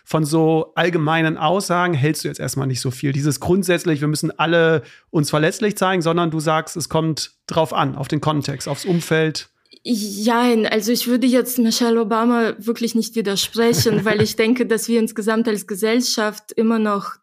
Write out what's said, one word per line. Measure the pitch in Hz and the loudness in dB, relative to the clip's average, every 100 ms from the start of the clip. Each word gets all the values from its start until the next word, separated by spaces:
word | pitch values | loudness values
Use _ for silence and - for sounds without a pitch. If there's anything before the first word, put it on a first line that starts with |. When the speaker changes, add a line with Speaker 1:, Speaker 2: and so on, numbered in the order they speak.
| - | -4
Speaker 1:
Von | 156 151 | -2 0
so | 160 160 160 160 - | 2 2 2 0 0
allgemeinen | 175 170 151 160 160 156 | 0 2 0 2 0 0
Aussagen | 156 190 202 175 180 156 | 0 0 0 0 0 2
hältst | 147 156 | 0 0
du | 147 | -6
jetzt | 143 | -6
erstmal | 139 135 135 | -6 -4 -4
nicht | 123 | -4
so | 135 | -4
viel. | 123 143 | -4 -4
Dieses | 139 147 131 | -2 -2 -2
grundsätzlich, | - 185 180 175 180 147 | 0 2 2 0 0 0
wir | 151 | 0
müssen | 151 160 - | -2 -4 -4
alle | 156 170 165 160 - - _ | 0 2 2 0 -4 -16 _
uns | 165 147 | -2 0
verletzlich | 151 156 202 220 202 | 0 0 0 -4 0
zeigen, | 185 190 | 0 0
sondern | 160 165 170 | 0 0 0
du | 156 | -2
sagst, | 151 156 160 170 | 0 -2 -2 -8
es | 143 | -4
kommt | 160 160 151 - _ - | -2 0 -2 -8 _ -4
drauf | 170 160 | -2 0
an, | 185 143 139 | 0 -2 -4
auf | 143 | -4
den | 151 | -2
Kontext, | 151 151 139 139 - | 0 -2 -2 -6 -6
aufs | 143 196 | -6 -2
Umfeld. | 175 - 160 160 156 - _ _ _ | -2 0 0 0 -2 -10 _ _ _
Speaker 2:
Jein, | - 226 208 202 214 233 247 226 208 | -4 -2 -2 -2 0 2 4 2 2
also | 220 208 | 0 0
ich | 247 240 | 0 0
würde | 247 254 | 2 4
jetzt | 247 247 - | 2 2 0
Michelle | 226 226 233 233 | 0 2 2 2
Obama | 214 226 233 240 220 - | 2 2 2 2 0 -2
wirklich | 214 233 233 | -4 -2 -2
nicht | 226 220 226 | -2 -2 -2
widersprechen, | 202 196 - - 233 240 233 208 208 | -2 -2 -2 2 2 4 2 2 2
Speaker 1:
<laughs> | |
Speaker 2:
weil | 214 | 2
ich | 214 - | 0 2
denke, | 220 247 208 | 2 2 2
dass | 220 - | 0 0
wir | 233 | 0
insgesamt | 220 - 208 220 233 | 0 -2 0 0 0
als | 208 - | -2 -4
Gesellschaft | 196 220 233 247 - 214 208 - | -4 0 0 0 0 -2 -4 -6
immer | - 226 226 | 0 2 2
noch | 214 202 - - | 2 0 -4 -12